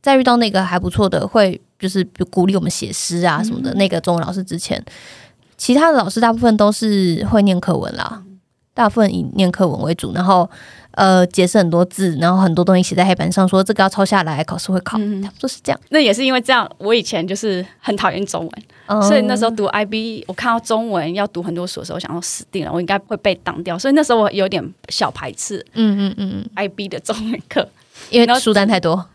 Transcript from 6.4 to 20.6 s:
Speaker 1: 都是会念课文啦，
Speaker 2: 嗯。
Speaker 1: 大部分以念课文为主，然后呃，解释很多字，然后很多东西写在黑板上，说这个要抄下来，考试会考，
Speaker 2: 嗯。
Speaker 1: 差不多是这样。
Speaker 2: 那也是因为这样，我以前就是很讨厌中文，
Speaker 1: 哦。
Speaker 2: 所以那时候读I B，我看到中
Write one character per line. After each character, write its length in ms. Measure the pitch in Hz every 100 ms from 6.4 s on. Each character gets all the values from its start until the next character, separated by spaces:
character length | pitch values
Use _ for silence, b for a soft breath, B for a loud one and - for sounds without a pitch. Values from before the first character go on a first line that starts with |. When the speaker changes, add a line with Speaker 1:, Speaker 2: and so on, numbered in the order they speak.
| 240 214
Speaker 1:
都 140 | 208
是 520 | 208 220 202 185 165 202
会 140 | 220
念 160 | 202 180
课 180 | 185 -
文 180 | - -
啦， 280 | - 220 190
Speaker 2:
嗯。 140 | 190 _ _ _
Speaker 1:
大 160 | - 220
部 60 | 233
分 180 | 202
以 100 | 180 147 -
念 160 | 185
课 160 | 175 180
文 140 | -
为 100 | 160
主， 180 | 165 -
然 120 | 90 180
后 240 | 185 165 B B B B
呃， 340 | - 196 185 180
解 200 | - 180
释 100 | 220
很 120 | 175
多 160 | 170 180
字， 320 | - 190 147
然 140 | 170
后 80 | 185
很 120 | 190
多 120 | 165 175
东 100 | 185
西 80 |
写 100 | 180
在 120 | 180 185
黑 100 | 180
板 160 | 170
上， 160 | 180 185
说 160 | 190
这 100 | 190
个 80 | 214
要 40 | 190
抄 160 | -
下 200 | 196 202
来， 200 | 160 160
考 140 | 160 175
试 140 | -
会 80 | 185
考， 160 | 185 220
Speaker 2:
嗯。 240 | 208 196
Speaker 1:
差 60 | 196
不 100 | -
多 80 | 269
是 120 | -
这 80 | -
样。 80 | - -
Speaker 2:
那 100 | 302
也 140 | 254
是 120 | 220 262
因 80 |
为 80 | 254
这 100 | 247
样， 180 | 254 - -
我 160 | 202
以 80 | 233
前 240 | - 196 175
就 100 | 202
是 300 | 220 185 185 _
很 160 | - 202
讨 160 | 190
厌 140 | 180 202
中 160 | 165
文， 100 | 165 - - b -
Speaker 1:
哦。 140 | 208
Speaker 2:
所 160 | 202 269
以 40 |
那 140 | 214 247
时 100 | 226
候 60 |
读 140 | 220 202
I 200 | 208 208
B， 380 | 220 226 220 -
我 60 |
看 200 | 180 247
到 60 |
中 300 | 233